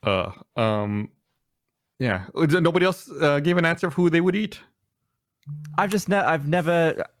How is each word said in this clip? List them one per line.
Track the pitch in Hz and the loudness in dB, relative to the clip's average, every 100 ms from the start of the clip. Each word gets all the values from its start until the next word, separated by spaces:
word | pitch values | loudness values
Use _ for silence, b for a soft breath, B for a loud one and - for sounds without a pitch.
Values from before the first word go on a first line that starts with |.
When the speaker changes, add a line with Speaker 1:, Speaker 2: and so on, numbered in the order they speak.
Speaker 1:
Uh, | - 95 87 - - - | 0 -2 -2 -8 -14 -2
um, | 110 107 104 104 107 _ _ _ _ _ _ _ _ _ | 0 0 -2 -4 -6 _ _ _ _ _ _ _ _ _
yeah. | 127 92 95 - | -2 -2 -4 0
Is | 160 | 2
there | 170 | 4
nobody | 170 170 180 | 2 2 2
else, | 180 - 143 | 0 -10 0
uh, | 151 143 | 2 2
gave | 147 175 | 2 2
an | |
answer | 165 170 180 | 2 0 -4
of | |
who | 151 175 | 2 2
they | 165 | 4
would | 180 190 | 2 0
eat? | 214 - - _ _ _ _ _ _ _ - - - - | -4 -10 -20 _ _ _ _ _ _ _ -16 -14 -10 -4
Speaker 2:
I've | 196 | 0
just | 202 - | -2 0
ne-, | 202 | 0
I've | 139 160 143 | 2 0 0
never | 180 165 170 165 - - _ | 0 2 2 2 0 -8 _